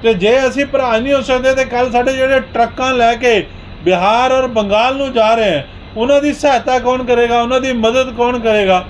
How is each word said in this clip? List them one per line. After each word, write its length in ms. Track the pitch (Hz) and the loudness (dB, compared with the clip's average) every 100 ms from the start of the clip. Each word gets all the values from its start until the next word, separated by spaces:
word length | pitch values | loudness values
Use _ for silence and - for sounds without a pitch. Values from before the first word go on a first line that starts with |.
ਤੇ 100 | 226 | 0
ਜੇ 340 | 208 196 254 262 | 0 2 2 2
ਅਸੀਂ 180 | 269 277 | -2 -2
ਭਰਾ 320 | 269 254 220 | -2 0 0
ਨਹੀਂ 160 | 254 | 0
ਹੋ 80 | 277 | -2
ਸਕਦੇ 340 | 262 254 262 262 | 0 0 2 0
ਤੇ 100 | 262 | -2
ਕੱਲ੍ਹ 260 | 240 254 | -2 0
ਸਾਡੇ 220 | 240 247 | 0 0
ਜਿਹੜੇ 260 | 262 262 269 | 0 0 0
ਟਰੱਕਾਂ 540 | 262 240 226 - 262 | -2 -2 -2 0 -2
ਲੈ 220 | 254 233 233 | 2 2 2
ਕੇ 300 | 247 220 - - - - | 2 0 -2 -12 -18 -6
ਬਿਹਾਰ 480 | 165 180 190 226 254 | -2 2 2 2 2
ਔਰ 160 | 262 254 | 0 0
ਬੰਗਾਲ 480 | 220 202 208 247 277 | -2 0 0 0 -2
ਨੂੰ 180 | 277 | -2
ਜਾ 200 | 240 220 226 | 0 2 2
ਰਹੇ 140 | 214 | 2
ਹੈ, 180 | 151 131 - - 220 | -2 -6 -18 -14 -6
ਉਹਨਾਂ 240 | 247 285 | 2 2
ਦੀ 120 | 294 | 2
ਸਹਾਇਤਾ 460 | 285 294 254 233 254 | 0 0 2 0 0
ਕੌਣ 240 | 240 254 | 0 -2
ਕਰੇਗਾ? 380 | 247 240 233 240 | 0 0 2 0
ਉਹਨਾਂ 200 | 240 254 | 0 0
ਦੀ 120 | 262 | -2
ਮਦਦ 420 | 247 220 254 262 226 | 0 0 0 -2 -2
ਕੌਣ 240 | 240 247 | -2 0
ਕਰੇਗਾ? 460 | 226 214 196 180 185 | 0 2 2 0 -2